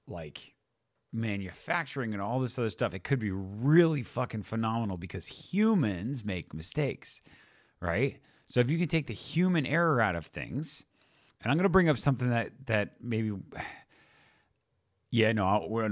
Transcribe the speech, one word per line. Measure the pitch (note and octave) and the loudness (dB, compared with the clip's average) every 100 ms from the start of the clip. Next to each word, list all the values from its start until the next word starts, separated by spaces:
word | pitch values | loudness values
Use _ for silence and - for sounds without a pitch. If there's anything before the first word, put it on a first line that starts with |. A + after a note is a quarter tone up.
| - | -12
like, | F2 D#2 - - _ _ _ _ _ _ | -10 -10 -14 -18 _ _ _ _ _ _
manufacturing | A2+ A2+ G2+ F#2+ - - E3+ D3 D3 A2+ | -6 -4 -4 -6 -8 -4 -4 -4 -6 -4
and | G#2 | -4
all | G2+ B2+ | -2 -2
this | B2+ - | -2 -2
other | A2+ | -2
stuff, | - A2+ | 0 -2
it | F#2 | -2
could | - C3+ | -2 0
be | G#2+ | 0
really | F#2+ F#2+ G#2 C3 D#3+ E3 D3 | -2 -6 -2 4 6 6 4
fucking | A#2 - B2 A2 | -4 -4 -4 -4
phenomenal | F#2+ A2+ A2 A#2 A2 F2+ | -4 -2 0 0 -2 -4
because | E2 F#2 - | -6 -8 -10
humans | - - F#3+ A3 G#3 A#2 F2+ G#2+ C#3 | -14 -4 2 4 4 2 0 -4 -4
make | G#2 F2+ E2 | -4 -4 -6
mistakes, | D#2+ D#2+ - C#3+ - - - - - - _ _ - | -6 -4 -2 -2 -4 -10 -16 -18 -20 -20 _ _ -6
right? | F2 F2 C3+ - _ _ | -2 0 0 -4 _ _
So | - B2 | -2 2
if | B2 | 2
you | E3 | 2
can | F3 | 0
take | D#3+ C#3 | 0 -2
the | |
human | G#2+ - D#3 F#3 E3+ | -8 -4 0 2 2
error | G2+ D#3 E3+ C3 | 2 2 2 4
out | G#2+ E2+ | 2 0
of | - | -4
things, | D#2 A#1 G#2 D#3+ - - _ _ _ _ _ | -8 -6 -6 -6 -10 -14 _ _ _ _ _
and | A2+ | -2
I'm | D3+ | 2
gonna | F#3+ | 4
bring | F#3 E3+ | 6 6
up | C#3+ | 4
something | C#3+ A#2+ B2+ | 2 2 2
that, | A#2 G#2+ - C3+ | 0 -2 -6 -2
that | G#2+ G2+ - | 0 0 -6
maybe, | A#2+ A2+ A2 G2+ - - - - - _ _ _ | -4 -2 0 -4 -8 -12 -12 -14 -20 _ _ _
<sighs> | _ _ _ _ _ _ _ _ - | _ _ _ _ _ _ _ _ -2
yeah, | A#2 A2 | 2 4
no, | A2 F#2+ | 4 4
I'll, | G#2 E2 | 2 2
we're, | A2+ A2 | -2 0